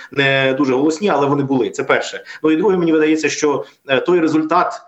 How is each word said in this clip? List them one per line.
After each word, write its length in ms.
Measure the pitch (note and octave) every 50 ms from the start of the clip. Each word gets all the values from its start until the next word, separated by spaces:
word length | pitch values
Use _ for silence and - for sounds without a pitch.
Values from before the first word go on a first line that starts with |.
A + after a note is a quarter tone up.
| - - -
не 420 | C#3 C#3 C3+ C3+ C3+ C3+ C3 C3 C#3
дуже 160 | C#3+ C3 B2+
голосні, 340 | C3 C#3+ D#3+ D#3 - G#3 G3
але 180 | D#3 C#3 C#3+
вони 160 | C3+ C#3+ C#3+ C3
були. 280 | C3 C3+ B2+ A2 F#2+
Це 140 | - - C3+
перше. 400 | C3+ C3+ A2 - - - G2+ - - - - -
Ну 80 | D#3
і 60 | D#3
друге, 200 | D#3 F#3+ G#3+ F#3+
мені 160 | F3+ E3+ E3 D#3
видається, 360 | D#3 D#3 D#3 D#3+ D#3 D3+ D3
що, 360 | C#3+ - D#3 D3 C#3 - - - - _ _ C#3
е, 120 | C3+ B2
той 200 | - F3 F3+ F3
результат 520 | D#3+ D3+ C#3 D#3 D#3 D#3 E3+ F3+ E3+ - - - -